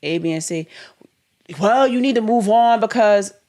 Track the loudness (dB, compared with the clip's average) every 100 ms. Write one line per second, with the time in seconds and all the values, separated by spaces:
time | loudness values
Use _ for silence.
0 | -6 -6 -4 -6 -6 -10 -10 -18 -20 _
1 | _ _ _ _ _ -4 0 2 2 0
2 | 0 -2 0 -2 2 2 4 2 0 0
3 | 2 2 0 _